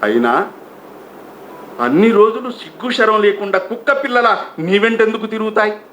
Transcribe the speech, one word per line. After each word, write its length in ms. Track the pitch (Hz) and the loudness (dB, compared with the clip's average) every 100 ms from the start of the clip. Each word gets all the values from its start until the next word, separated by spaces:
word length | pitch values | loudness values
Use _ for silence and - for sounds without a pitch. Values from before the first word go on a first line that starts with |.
అయినా 300 | 107 117 120 131 202 - - - - - - - - - - - - - | 2 2 2 0 -2 -8 -20 -20 -20 -20 -20 -20 -20 -20 -20 -20 -20 -4
అన్ని 260 | 123 147 220 | 0 4 4
రోజులు 380 | 226 220 233 247 | 6 4 2 -8
సిగ్గు 380 | - - - 247 | -12 -16 -10 -8
శరం 300 | 240 220 214 | 0 2 2
లేకుండా 380 | 208 202 202 190 | 2 0 -2 -4
కుక్క 320 | 185 233 - 277 | -4 -8 -2 -2
పిల్లల 260 | 277 247 233 190 - - | 0 0 2 0 -4 -8
నీ 160 | 165 196 | 0 2
వెంటెందుకు 460 | 220 226 220 220 208 | 2 2 0 0 -6
తిరుగుతాయి? 500 | 220 214 214 208 214 - | -6 -4 0 -2 -4 -14